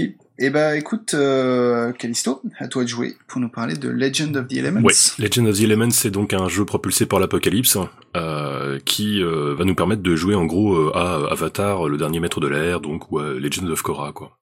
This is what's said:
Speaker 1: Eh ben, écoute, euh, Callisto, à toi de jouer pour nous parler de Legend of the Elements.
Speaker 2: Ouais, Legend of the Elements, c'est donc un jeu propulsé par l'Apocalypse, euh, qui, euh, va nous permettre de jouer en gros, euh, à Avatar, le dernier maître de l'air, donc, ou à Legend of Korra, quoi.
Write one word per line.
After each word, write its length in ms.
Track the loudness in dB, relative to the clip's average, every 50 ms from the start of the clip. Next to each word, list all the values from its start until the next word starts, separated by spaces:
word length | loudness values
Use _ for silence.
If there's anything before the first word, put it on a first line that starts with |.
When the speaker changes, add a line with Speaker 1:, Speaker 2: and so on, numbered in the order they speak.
| -2 -2 -4 -12 _ _ _ 0
Speaker 1:
Eh 120 | 0 2
ben, 240 | 4 4 2 4 2
écoute, 400 | 0 -2 -4 -6 -6 -4 -2 0
euh, 760 | 2 2 4 4 2 2 2 2 2 2 2 2 2 0 -2
Callisto, 500 | -4 -6 -6 -4 -4 -2 -2 -2 -4 -4 -6 -10 -10 -10
à 80 | -10 -6
toi 140 | -2 -2
de 60 | -2 -2
jouer 280 | -2 -4 -4 -6 -6 -10 _ -8
pour 120 | -4 -4
nous 80 | -4 -4
parler 280 | -4 -4 -4 -4 -4
de 120 | -4 -4 -4
Legend 480 | -2 0 0 0 0 0 -2 -2 -2
of 120 | -4 -4 -4
the 60 | -4
Elements. 280 | -4 -2 0 2 4
Speaker 2:
Ouais, 100 | 4 4 4 4 2 2 0 0
Legend 280 | -2 0 2 2 4
of 100 | 4 4
the 60 | 4
Elements, 280 | 4 4 4 4 4 2
c'est 200 | 2 2 0 0
donc 240 | 0 0 0 0 0
un 140 | 0 0 0
jeu 180 | 0 0 0
propulsé 400 | 0 -2 -2 -2 -2 0 0 2
par 140 | 2 4 2
l'Apocalypse, 580 | 2 2 0 0 2 2 2 4 4 4 2 2 -2 -4 -8 -16 -18 _ -6
euh, 640 | -6 -4 -4 -4 -4 -4 -6 -6 -4 -4 -4 -4 -4
qui, 420 | -4 -4 -4 -2 -2 0 0 0
euh, 320 | 0 0 0 0 0 -2 0
va 100 | 0 0
nous 120 | 2 2
permettre 260 | 2 2 2 2 0
de 140 | 2 2 2
jouer 180 | 2 2 2 2
en 100 | 2 2
gros, 300 | 2 2 2 2 4 4
euh, 180 | 4 2 2 2
à 360 | 0 0 0 0 -2 -2 -2
Avatar, 560 | -2 -2 -2 -4 -2 0 0 0 0 0 0 -2
le 80 | 0
dernier 240 | -2 -2 -2 -2 -2
maître 200 | -2 -2 -2 -2
de 80 | -2 -2
l'air, 320 | 0 0 0 0 -2 -2
donc, 300 | -4 -6 -8 -8 -6 -6
ou 100 | -4 -4
à 120 | -4 -4
Legend 380 | -6 -4 -4 -4 -4 -4 -4 -4
of 100 | -4 -2
Korra, 300 | -2 -4 -4 -4 -6 -10
quoi. 260 | -10 -14 -18 -18 -20 _